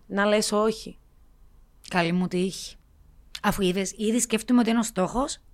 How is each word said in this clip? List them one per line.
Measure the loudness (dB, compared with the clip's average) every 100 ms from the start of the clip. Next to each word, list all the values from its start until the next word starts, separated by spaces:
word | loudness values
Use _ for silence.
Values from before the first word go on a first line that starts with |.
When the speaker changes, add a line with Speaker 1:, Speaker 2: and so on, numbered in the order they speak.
| -6
Speaker 1:
Να | 0 2
λες | 2 2
όχι. | 2 0 -2 -8 -18 _ _ -20 -20 -20 -20 -20 -20 -4
Speaker 2:
Καλή | -2 0
μου | 0 0
τύχη. | -2 -2 -4 -14 -18 -20 -20 -20 -20 -20 -4
Αφού | -2 0
είδες, | 0 0 -4 -2
ήδη | 0 0
σκέφτομαι | 0 -2 2 4
ότι | 4
είναι | 2
ο |
στόχος | 0 -2 -2 0 -4 -6 -14